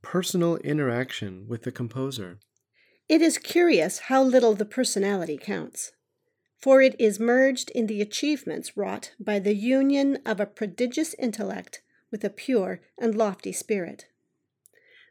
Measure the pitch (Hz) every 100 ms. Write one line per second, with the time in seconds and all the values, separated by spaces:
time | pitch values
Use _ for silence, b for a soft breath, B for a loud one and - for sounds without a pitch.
0 | - 175 180 185 170 165 - 151 135 120
1 | 127 - 104 92 101 117 127 123 120 123
2 | 135 127 92 95 _ _ _ _ _ _
3 | - 320 320 - - 339 349 214 160 -
4 | - 262 262 247 233 202 208 - 233 208
5 | 196 202 165 147 - 190 156 - - _
6 | _ _ _ _ _ _ 262 269 262 262
7 | 220 196 233 247 269 254 - - 220 208
8 | 208 - 294 294 - 147 - - 196 208
9 | - - 208 208 196 208 226 262 269 277
10 | 277 269 - 185 202 - 208 - 247 247
11 | 320 - 254 208 196 202 180 - _ _
12 | _ 208 202 208 - 247 185 180 b -
13 | 233 214 214 185 190 185 - 208 170 -
14 | - _ _ _ _ _ _ b b b
15 | b